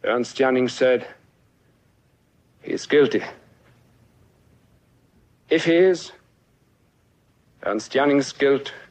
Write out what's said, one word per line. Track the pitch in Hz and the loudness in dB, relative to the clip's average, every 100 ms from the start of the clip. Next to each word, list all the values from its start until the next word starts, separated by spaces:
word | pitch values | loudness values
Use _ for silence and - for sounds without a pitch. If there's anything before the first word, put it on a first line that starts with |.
Ernst | - 117 120 - | -2 -2 -4 0
Janning | 131 127 123 | 0 2 -2
said, | - 127 123 - - _ _ _ _ _ _ _ _ _ _ _ _ _ _ | 0 2 2 -2 -20 _ _ _ _ _ _ _ _ _ _ _ _ _ _
"He | - | -8
is | - - | -8 2
guilty." | 151 139 101 - - _ _ _ _ _ _ _ _ _ _ _ _ _ _ _ _ _ _ _ _ _ | 4 4 2 -6 -18 _ _ _ _ _ _ _ _ _ _ _ _ _ _ _ _ _ _ _ _ _
If | 160 165 | -2 2
he | |
is, | 165 185 170 - - _ _ _ _ _ _ _ _ _ _ _ _ _ _ | 4 4 2 -6 -20 _ _ _ _ _ _ _ _ _ _ _ _ _ _
Ernst | - 107 - | -6 -6 -4
Janning's | 131 143 143 131 | 0 2 0 -2
guilt | - 139 135 - - - | -2 0 0 -4 -18 -20